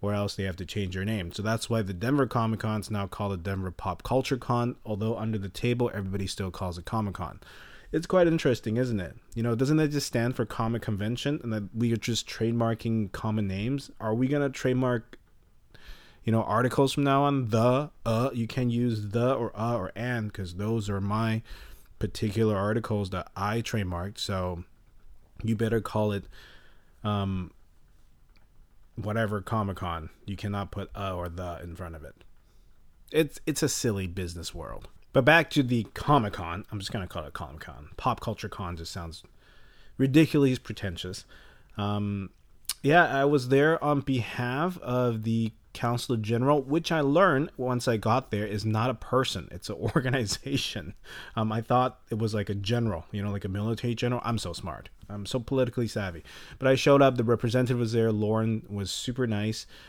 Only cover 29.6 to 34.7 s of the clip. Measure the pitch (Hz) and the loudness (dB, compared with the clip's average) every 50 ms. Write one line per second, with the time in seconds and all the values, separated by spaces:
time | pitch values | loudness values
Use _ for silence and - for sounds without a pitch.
29.6 | 104 98 95 - - 87 85 82 80 - - - - - 98 - - 101 101 101 | 0 -2 -2 -4 -4 -4 -4 -6 -8 -10 -14 -14 -10 -10 -8 -6 -4 -4 -4 -4
30.6 | 98 90 - 101 98 - - - 101 98 92 87 87 90 82 90 92 87 85 73 | -6 -6 -8 -8 -10 -8 -8 -8 -6 -6 -4 -4 -6 -6 -6 -8 -8 -8 -8 -10
31.6 | - 87 82 - 95 85 82 78 76 71 - - - - - - - _ - - | -10 -12 -12 -10 -10 -12 -12 -12 -14 -16 -18 -20 -20 -20 -20 -20 -20 _ -20 -20
32.6 | - - - - - - - - - - - 151 165 147 - - - - 151 - | -20 -20 -20 -20 -20 -20 -20 -20 -14 0 2 2 2 2 -2 -4 -4 -4 0 0
33.6 | - - - - - 120 104 98 95 87 85 98 92 85 85 85 78 - - 85 | 0 0 0 0 0 0 0 0 -2 -4 -4 -4 -6 -6 -6 -8 -10 -10 -10 -10
34.6 | 76 53 | -10 -10